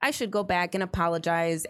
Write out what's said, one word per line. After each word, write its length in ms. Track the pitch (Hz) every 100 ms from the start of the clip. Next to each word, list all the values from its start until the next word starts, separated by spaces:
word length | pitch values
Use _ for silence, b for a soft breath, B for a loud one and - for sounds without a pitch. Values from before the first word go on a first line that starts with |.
I 100 | 269
should 200 | 294 233
go 120 | 208
back 320 | 202 180 175 190
and 80 |
apologize 840 | 185 185 170 170 165 170 170 165 160